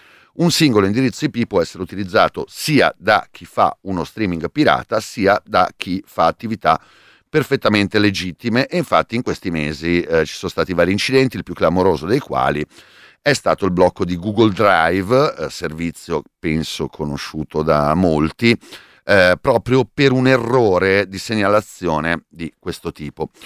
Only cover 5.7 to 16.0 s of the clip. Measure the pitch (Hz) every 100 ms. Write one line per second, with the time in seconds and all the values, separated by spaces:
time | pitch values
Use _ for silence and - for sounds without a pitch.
5.7 | - 98 92 - - 82 - 110 110 82
6.7 | 78 _ _ _ _ _ 156 - 135 117
7.7 | 107 101 107 104 92 92 80 120 120 135
8.7 | 175 151 82 - 117 117 82 98 82 73
9.7 | 73 85 87 78 82 78 - 92 - 82
10.7 | 87 87 101 - 131 131 - - 85 85
11.7 | 87 95 73 82 139 - 64 65 73 76
12.7 | - - - - _ 143 139 92 80 95
13.7 | 90 90 - 90 90 101 107 113 92 104
14.7 | 87 80 92 95 127 147 - 73 - 80
15.7 | 80 82 -